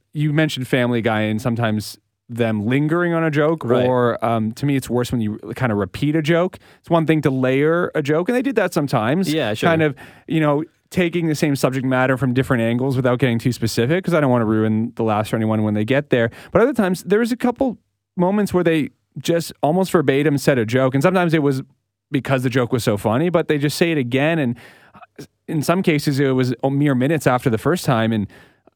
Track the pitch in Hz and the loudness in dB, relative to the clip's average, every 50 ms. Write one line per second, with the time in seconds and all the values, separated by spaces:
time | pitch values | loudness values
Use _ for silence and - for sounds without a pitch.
0 | _ _ - 151 151 151 147 156 156 151 - 135 127 - 143 127 120 120 120 117 | _ _ -6 -4 -2 0 2 0 0 0 -2 -6 -4 -2 0 0 0 0 0 0
1 | 104 113 110 107 107 107 107 104 107 123 120 113 117 110 107 107 101 - - - | 0 0 0 0 0 -2 -2 -2 -2 -2 -2 -2 -2 -2 -2 -4 -6 -8 -14 -18
2 | _ _ _ _ _ - 117 113 117 113 110 104 101 117 131 143 151 151 165 175 | _ _ _ _ _ -12 -4 -2 -2 -2 0 -2 -2 0 0 0 0 0 0 0
3 | 175 170 165 165 165 160 143 156 147 156 165 156 - 117 123 123 127 127 127 123 | 0 0 0 0 0 0 0 2 2 0 0 -2 0 0 0 2 2 2 2 2
4 | 123 120 110 - 113 117 117 110 107 110 117 - 139 143 139 131 - - 117 123 | 2 0 0 -2 -2 -2 0 0 -2 -4 -4 -4 -2 -2 -2 -2 -2 -2 -2 -2
5 | 120 - 131 120 107 104 104 - - - 117 - 135 120 104 101 98 92 - - | -2 -2 -2 -2 -2 -4 -6 -8 -10 -12 -6 -4 -2 -2 0 -2 -2 -4 -4 -4
6 | 143 147 151 165 151 147 170 165 180 185 - - - - - _ _ - 170 165 | -2 0 0 0 0 2 2 2 0 -2 -4 -10 -20 -20 -20 _ _ 0 0 2
7 | 160 156 160 151 135 147 131 131 127 127 131 139 147 156 165 175 180 - - 156 | 2 2 2 2 2 0 0 0 0 2 2 2 2 2 2 0 -2 -2 -2 -4
8 | 147 139 151 165 180 247 240 254 220 277 208 220 185 - - 170 143 131 147 117 | -2 0 0 0 0 0 -2 -2 -2 0 0 0 -2 0 0 -2 -2 0 0 0
9 | 107 117 147 190 190 143 151 156 127 104 110 - - 170 165 160 156 147 139 - | 0 0 0 0 0 -2 -2 -2 -2 -2 -2 0 0 0 2 2 2 0 -2 -6
10 | - - - - _ - 165 160 156 147 143 151 160 - _ _ _ _ - 185 | -14 -20 -20 -20 _ -4 -2 0 2 2 0 0 -4 -6 _ _ _ _ -2 -2
11 | 175 170 175 175 165 160 151 - 170 147 139 131 - 131 127 135 123 131 131 127 | -2 0 0 0 0 0 0 0 0 0 0 0 0 -2 0 -2 -2 0 0 2
12 | 127 131 131 120 139 127 120 131 127 - 131 117 113 117 117 123 131 139 127 131 | 2 2 0 0 0 0 0 0 0 0 0 0 2 0 0 0 0 0 0 0
13 | 127 123 123 120 139 123 117 113 - 123 117 - 113 107 - 117 117 131 170 190 | 0 0 2 2 2 0 0 0 -2 -2 -2 -2 -4 -2 0 0 0 0 0 0
14 | 185 180 170 156 147 127 123 120 113 107 110 110 110 110 110 110 113 120 - - | 0 0 2 2 2 4 2 2 2 2 2 2 2 2 0 0 -2 -4 -4 -4
15 | 113 110 104 107 110 - - 113 110 110 110 110 107 107 104 104 107 107 127 143 | -2 0 0 0 0 -2 -2 -2 0 0 0 0 0 0 0 0 0 0 0 -2
16 | 147 - 131 120 117 110 - - - - - 185 226 277 269 226 196 180 185 - | 0 0 0 2 2 0 -2 -8 -10 0 2 4 4 4 2 0 0 0 -2 -4
17 | - 175 202 214 240 220 247 - - 247 240 - 269 247 196 - _ _ _ _ | -2 0 0 0 2 0 -2 -2 -2 -2 0 0 -2 -4 -4 -6 _ _ _ _
18 | _ _ _ 185 175 185 202 214 202 - - 180 170 165 160 156 127 - - _ | _ _ _ -2 0 0 2 0 0 0 0 0 2 2 2 0 -2 -4 -8 _
19 | _ _ _ 151 - - 170 170 - - - - - 143 165 190 190 - - 170 | _ _ _ -6 -2 -2 -2 -2 -2 -6 -6 -2 -2 0 2 0 0 2 2 2
20 | 139 135 135 143 147 156 143 135 - 156 139 120 110 110 123 127 135 131 127 139 | 2 2 2 2 2 2 0 2 2 2 2 2 0 2 2 2 2 2 2 2
21 | 139 185 185 185 175 165 156 160 139 143 135 131 135 - _ _ _ _ _ _ | 2 2 2 2 2 2 2 2 2 2 0 -2 -6 -10 _ _ _ _ _ _
22 | _ _ 147 135 - - 139 131 127 131 113 131 120 - 127 117 - 123 104 98 | _ _ -6 -4 -2 -2 -2 0 0 0 0 0 0 0 -2 0 0 0 0 0
23 | - 107 110 131 165 180 165 165 156 - 156 143 143 147 - - 180 170 165 147 | 0 0 2 2 0 2 0 0 0 0 0 0 0 -2 0 0 0 0 2 -2
24 | 127 120 123 131 143 160 170 160 139 120 120 - - - - - - _ - - | -2 -2 0 0 0 0 0 0 0 -2 -4 -6 -10 -20 -20 -20 -20 _ -20 -20
25 | - _ _ - - - _ _ _ - 170 147 131 - 170 190 185 185 151 143 | -20 _ _ -20 -20 -20 _ _ _ -6 -4 -2 0 0 0 2 2 0 0 0
26 | - 156 135 135 143 135 131 131 127 127 123 - - 135 139 139 147 147 135 123 | 0 0 0 0 0 2 2 2 0 0 -2 -2 -2 -2 0 0 0 2 2 2
27 | 127 143 165 143 - 139 123 123 - 127 110 107 - 139 180 180 - - 127 113 | 0 0 0 0 0 0 0 2 0 0 -2 0 0 -2 -2 0 0 0 0 2
28 | 113 113 113 107 101 - - - - _ _ _ _ _ _ | 2 2 0 -2 -4 -6 -10 -20 -20 _ _ _ _ _ _